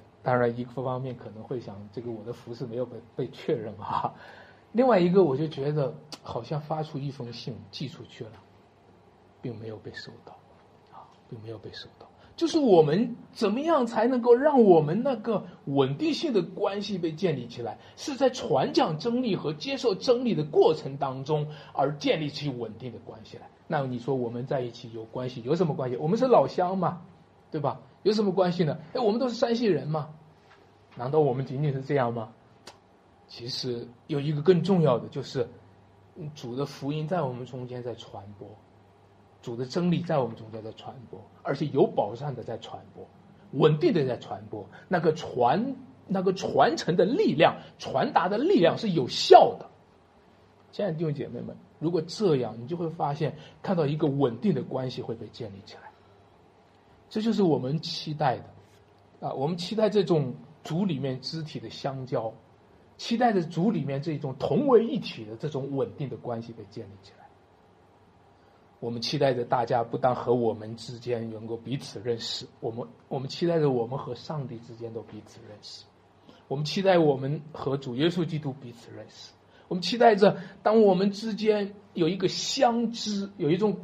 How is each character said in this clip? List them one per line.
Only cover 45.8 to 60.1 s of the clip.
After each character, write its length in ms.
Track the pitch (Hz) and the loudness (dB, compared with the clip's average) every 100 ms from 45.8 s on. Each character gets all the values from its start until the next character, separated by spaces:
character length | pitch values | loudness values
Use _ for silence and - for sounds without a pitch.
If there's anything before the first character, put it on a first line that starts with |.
| - - - | -12 -18 -4
那 140 | 190 | 0
个 100 | 190 | 0
传 420 | - - - 156 320 | 0 0 4 4 4
承 180 | - 175 | 0 2
的 80 | |
力 300 | 180 311 381 | 2 4 2
量、 240 | 147 151 - - - | 6 4 4 -12 -16
传 360 | - 131 214 | -6 -2 2
达 120 | - 170 | 2 2
的 120 | 208 | 0
力 200 | 311 349 | 4 6
量 200 | 165 - | 6 4
是 100 | 226 | 0
有 180 | 160 127 | 0 0
效 480 | - - - 170 - | 0 10 10 10 4
的。 80 | - - _ _ _ _ _ _ _ _ _ | -12 -20 _ _ _ _ _ _ _ _ _
亲 100 | - | -4
爱 80 | 202 | -2
的 60 | 160 | 0
弟 80 | |
兄 80 | 165 | -2
姐 160 | 139 110 | -2 -4
妹 140 | 117 | -6
们， 120 | 117 - - - | -10 -12 -18 -4
如 120 | 156 | 0
果 100 | 175 | 0
这 360 | 160 - 208 143 | -2 0 2 4
样， 200 | 113 113 | 0 -6
你 80 | 120 | -8
就 80 | |
会 140 | 170 165 | -6 -6
发 240 | 160 151 | -4 -4
现， 240 | 143 151 - - - | -2 -4 -4 -16 -12
看 140 | - 180 | -2 0
到 80 | |
一 140 | 143 156 | 2 2
个 80 | 165 | 0
稳 340 | 139 143 117 | 4 2 2
定 140 | 214 | 0
的 80 | 143 | 0
关 280 | 117 131 127 | 0 -4 -6
系 120 | 127 | -6
会 120 | 117 | -8
被 120 | 113 107 | -8 -10
建 260 | - 113 | -12 -12
立 80 | 98 - | -12 -18
起 80 | |
来。 160 | - - - _ - _ _ _ _ _ _ _ - - | -20 -20 -20 _ -20 _ _ _ _ _ _ _ -20 -8
这 100 | 220 | -4
就 100 | 220 | 0
是 120 | 202 | 2
我 160 | 190 135 | 4 2
们 200 | 127 156 | 0 -4
期 320 | - - - | -4 -8 -8
待 240 | 147 147 107 | -2 -2 -2
的。 920 | - - - - _ _ _ - 139 | -6 -20 -20 -20 _ _ _ -10 -8
啊， 60 | |
我 120 | - 143 | -4 -4
们 120 | 175 | -4
期 180 | - 214 | -6 0
待 140 | 214 | 2
这 120 | 208 | 2
种 300 | 175 | 2